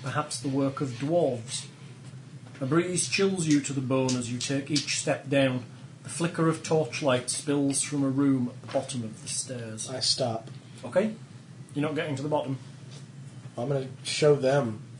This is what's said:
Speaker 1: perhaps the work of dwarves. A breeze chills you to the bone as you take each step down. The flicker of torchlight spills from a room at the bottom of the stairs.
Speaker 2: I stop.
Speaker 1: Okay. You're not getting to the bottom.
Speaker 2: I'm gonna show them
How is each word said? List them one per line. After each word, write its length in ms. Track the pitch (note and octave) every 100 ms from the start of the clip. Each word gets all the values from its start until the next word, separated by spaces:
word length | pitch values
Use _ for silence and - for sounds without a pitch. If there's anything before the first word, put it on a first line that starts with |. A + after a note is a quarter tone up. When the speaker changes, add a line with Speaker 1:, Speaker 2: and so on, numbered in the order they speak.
Speaker 1:
perhaps 340 | C3 C#3 - -
the 100 | C#3+
work 320 | C3+ C#3 C3+
of 100 | C#3
dwarves. 760 | A#2 C#3 E3+ D3 A#2 A2 - - - - - - - - - - -
A 60 | C3
breeze 420 | E3 F3+ F3 -
chills 400 | - G3 F#3 D#3+
you 120 | D3
to 120 | -
the 80 | C#3
bone 340 | B2+ C3 C3
as 160 | B2+ A#2
you 60 | B2
take 320 | - C#3 -
each 300 | D3 - -
step 280 | D#3 C3+ C3
down. 360 | C#3 C3+ B2+ - - - -
The 40 | -
flicker 400 | - E3+ F3 D#3+
of 140 | D#3
torchlight 680 | - D#3+ D3+ - D3 B2 -
spills 540 | - D3 C#3+ C#3 C#3
from 220 | - C#3+
a 40 | C#3
room 400 | C3+ C#3 C3+ B2
at 80 | - A#2
the 40 |
bottom 300 | C3+ - B2+
of 180 | A2 G2+
the 60 | -
stairs. 640 | - B2 B2 A2+ A2 C3
Speaker 2:
I 80 | B2+
stop. 500 | A#2+ - B2 A2+ - - - -
Speaker 1:
Okay. 300 | A#2 F3+ G#3+ - - - - - -
You're 80 | D3
not 120 | D3 D3
getting 180 | D#3+
to 80 | C3
the 60 | D3
bottom. 300 | D3+ C3+ C3 - - - - - - - - - -
Speaker 2:
I'm 80 | B2+
gonna 200 | C#3 C3 -
show 320 | - - D3+ C#3
them 420 | C3 C#3+ A#2+ A2 -